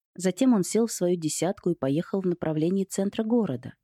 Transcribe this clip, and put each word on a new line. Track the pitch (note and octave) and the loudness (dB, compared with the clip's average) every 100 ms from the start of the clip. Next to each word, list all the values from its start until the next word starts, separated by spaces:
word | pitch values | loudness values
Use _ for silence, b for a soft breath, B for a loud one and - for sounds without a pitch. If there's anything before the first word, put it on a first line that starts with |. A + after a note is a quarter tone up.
| _ - | _ -4
Затем | F#3 F3+ C4 | -4 2 4
он | G#3+ | 4
сел | E3+ G#3+ A#3 | 2 0 0
в | |
свою | - F3+ F3+ | 0 0 0
десятку | D#3 - E3+ - F3+ | -2 -2 -2 0 -2
и | E3 | 0
поехал | C3+ D3 - - | 0 0 0 -2
в | F#3 | -2
направлении | E3+ D#3+ D#3 E3 G3 | -2 -2 0 0 0
центра | F#3 - G3 - | -2 -2 -2 -2
города. | A3 A#3+ F3+ B2 A#2 - | 0 0 0 -4 -8 -18